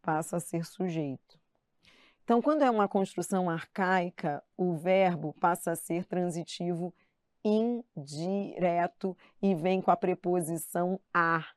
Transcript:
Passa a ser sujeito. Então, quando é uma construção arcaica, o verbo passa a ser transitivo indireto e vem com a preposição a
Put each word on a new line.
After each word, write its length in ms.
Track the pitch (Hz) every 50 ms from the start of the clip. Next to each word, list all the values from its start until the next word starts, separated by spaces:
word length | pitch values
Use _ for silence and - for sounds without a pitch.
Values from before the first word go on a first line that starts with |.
Passa 360 | - - 156 156 165 - -
a 20 | 175
ser 260 | - - - 165 170
sujeito. 720 | - - - 180 180 165 160 151 139 131 - _ _ _ _ _ _ _ _ _ _ _ _ _ _ _ _ - _ _ _ _
Então, 180 | - 233 240
quando 220 | 240 294 302 311 285
é 80 | 254
uma 160 | 233 214 202
construção 600 | 196 - 202 190 - - - 170 - 202 185 185
arcaica, 960 | 175 165 165 - _ _ - 190 180 190 185 175 180 - - - 160 143 - _ _ _
o 160 | - 185 180 170
verbo 640 | 151 165 185 185 190 190 180 175 151 156 151 - -
passa 340 | - 175 175 180 - 175 165
a 20 |
ser 300 | - - - 165 175 185
transitivo 840 | _ - 180 180 175 160 170 156 - - - 175 175 180 165 175 175 - _ _ _ _ _ _ _ _ _ -
indireto 1700 | 214 214 220 226 240 240 233 240 _ _ 165 139 143 147 147 165 180 196 202 196 - - - 180 175 170 175 175 - _ _ - 190 180 _ - _ _ _
e 140 | - 196 190
vem 260 | 156 156 185 190 190
com 120 | 180 -
a 40 | 175
preposição 1040 | 175 - 185 180 - - 175 180 180 165 151 170 156 - - - 175 175 180 190 190 _ _ -
a 320 | 175 165 165 165 165 160 - -